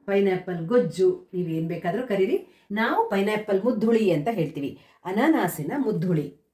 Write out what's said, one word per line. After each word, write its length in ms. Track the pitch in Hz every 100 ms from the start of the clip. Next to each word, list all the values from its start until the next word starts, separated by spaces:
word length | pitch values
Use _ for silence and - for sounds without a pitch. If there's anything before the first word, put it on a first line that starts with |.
| -
ಪೈನಾಪಲ್ 600 | 196 196 185 185 175 165
ಗೊಜ್ಜು, 600 | 240 247 175 185 180 -
ನೀವೇನ್ 340 | 180 170 160 165
ಬೇಕಾದ್ರೂ 380 | 160 175 202 254
ಕರೀರಿ. 600 | 196 190 370 - _ _
ನಾವು 400 | 208 226 339 453
ಪೈನಾಪಲ್ 540 | 196 202 214 214 196
ಮುದ್ದುಳಿ 460 | 208 214 220 226 202
ಅಂತ 180 | 156 156
ಹೇಳ್ತೀವಿ, 460 | 226 151 - 139 - _ _
ಅನಾನಾಸಿನ 680 | 175 196 285 294 185 - 151 277
ಮುದ್ದುಳಿ. 580 | 226 175 180 160 143 - _